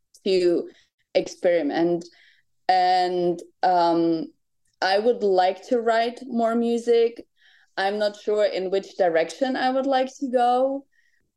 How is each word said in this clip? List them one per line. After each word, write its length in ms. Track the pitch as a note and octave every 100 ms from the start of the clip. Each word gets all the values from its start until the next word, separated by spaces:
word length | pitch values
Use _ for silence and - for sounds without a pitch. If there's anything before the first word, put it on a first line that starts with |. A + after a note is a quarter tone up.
| _ _
to 480 | G#3 F#3 F3 E3+ - - _ _ _ -
experiment. 880 | - - F#3 E3+ D3 - E3+ E3+ - - _ _ _ _ -
And, 760 | F#3 F3+ F#3 F3+ F3+ F3 E3 - _
um, 640 | F#3 F3+ E3+ E3+ E3 E3 - - _ _ _ -
I 160 | F#3 G3
would 240 | A3+ G#3
like 440 | G3+ F#3 F#3 F#3+ -
to 120 | B3+
write 400 | A3+ A3+ A#3 A#3+ B3+
more 280 | A#3 A3+
music. 680 | A#3 A#3 A#3 A#3 A#3 A#3 A#3 - _ _ _ _ -
I'm 200 | F#3+ G#3
not 180 | G#3 G#3
sure 280 | - G#3
in 260 | G#3 F3+ F#3
which 280 | G3 F#3+ -
direction 580 | F3+ D#3+ E3 - C4 C4
I 140 | C4
would 160 | C4 C4+
like 240 | C4 C4 -
to 100 | C4+
go. 560 | B3 A#3+ B3 C4+ C#4 - _ _ _ _